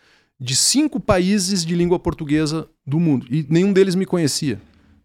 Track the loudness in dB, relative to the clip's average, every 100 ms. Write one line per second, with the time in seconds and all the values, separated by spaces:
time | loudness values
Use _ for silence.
0 | _ _ _ _ -4 0 2 2 0 -2
1 | 0 2 2 0 0 -4 -2 0 2 0
2 | -2 -6 -2 0 0 -4 -10 _ -4 0
3 | 2 0 0 -4 0 2 4 4 2 0
4 | -2 0 0 -2 -4 -6 -12 _ _ _